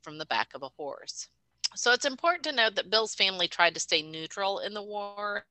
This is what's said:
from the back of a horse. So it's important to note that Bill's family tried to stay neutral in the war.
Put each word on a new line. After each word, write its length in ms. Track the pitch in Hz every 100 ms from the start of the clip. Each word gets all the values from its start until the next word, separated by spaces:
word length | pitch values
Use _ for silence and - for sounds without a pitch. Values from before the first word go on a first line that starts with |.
from 160 | 160 156
the 80 | 156
back 280 | 113 -
of 80 | 131
a 60 | 135
horse. 580 | - 143 - - - - _ _ _ -
So 180 | - 240
it's 120 | 247 285
important 380 | 262 339 349
to 80 | 311
note 240 | 262 220 208
that 140 | 185
Bill's 240 | 220 214
family 320 | - 190 185 175
tried 260 | - 170
to 60 | 160
stay 220 | - 165
neutral 580 | 156 160 160 202 196 196
in 120 | 196
the 100 | 208
war. 640 | 208 208 202 202 208 208 -